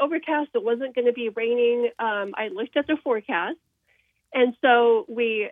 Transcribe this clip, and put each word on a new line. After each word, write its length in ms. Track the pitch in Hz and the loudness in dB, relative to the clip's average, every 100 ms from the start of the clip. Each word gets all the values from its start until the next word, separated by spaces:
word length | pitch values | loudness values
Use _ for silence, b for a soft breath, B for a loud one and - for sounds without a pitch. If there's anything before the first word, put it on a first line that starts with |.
overcast. 480 | 285 330 320 302 294 | -2 -2 -2 -4 -2
It 100 | 233 | -4
wasn't 320 | 214 233 262 247 | -2 -2 -2 -2
gonna 160 | 240 | 0
be 160 | 240 226 | 0 -4
raining. 600 | 220 226 240 240 240 240 - | -4 -2 2 2 2 -2 -2
Um, 340 | 226 208 202 196 | -4 -4 -6 -6
I 100 | 220 | -8
looked 260 | 190 269 294 | -6 -4 -4
at 100 | 285 | -2
the 100 | 311 | -2
forecast, 540 | 294 226 - 180 185 339 _ _ _ _ _ _ _ | -2 -4 -2 -4 -4 -8 _ _ _ _ _ _ _
and 220 | 269 247 240 | 0 0 2
so 440 | 262 240 233 226 - | 4 6 6 4 0
we 400 | 233 233 220 208 | -2 -2 0 -4